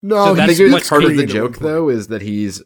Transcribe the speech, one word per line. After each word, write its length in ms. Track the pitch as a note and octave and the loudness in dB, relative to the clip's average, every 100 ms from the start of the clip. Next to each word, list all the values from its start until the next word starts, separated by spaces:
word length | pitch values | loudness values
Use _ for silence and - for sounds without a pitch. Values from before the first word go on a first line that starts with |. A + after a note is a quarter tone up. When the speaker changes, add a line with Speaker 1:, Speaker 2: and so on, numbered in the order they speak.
Speaker 1:
No, 240 | G3 G#3+ G3+ | -4 0 2
Speaker 2:
So 60 | |
Speaker 1:
he 40 | F#3 | 2
Speaker 2:
that's 120 | D#3 | 2
Speaker 3:
I 40 | E3 | 4
think 160 | F#3+ | 4
Speaker 2:
what's 180 | F3 - | 4 2
Speaker 3:
part 140 | D3 | 2
of 60 | - | 2
the 60 | D3 | 0
Speaker 1:
created 180 | C#3+ | -2
Speaker 3:
joke, 180 | G#2+ A#2+ A#2+ | -2 -6 -6
Speaker 1:
one. 20 | D3+ | -6
Speaker 3:
though, 180 | D#3 D#3+ | -2 -2
is 180 | A#2 G#2 | -2 -4
that 140 | A2 | -10
he's 400 | G#2 G#2 G#2 F#2 | -8 -6 -6 -8